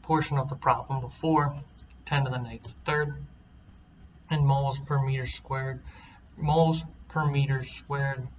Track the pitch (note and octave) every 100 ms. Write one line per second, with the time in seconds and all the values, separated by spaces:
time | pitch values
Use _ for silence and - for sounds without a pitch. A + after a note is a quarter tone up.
0 | - D#3+ C#3 C#3+ - C3+ - B2 - C3+
1 | B2 - D#3+ D#3 C#3+ C#3 - - - -
2 | - D3 C3 B2 A#2+ A2+ - - - D3+
3 | D3 C#3+ C#3+ - - - - - - -
4 | - - - D#3 C#3+ C#3 C#3 B2+ - C#3+
5 | C3+ C3+ B2 - - C3+ C3 C3 - -
6 | - - - - D3+ D#3+ E3 D#3+ - -
7 | - D#3+ D3+ C#3+ C#3+ C3+ B2+ - - C#3
8 | C#3 C3 B2+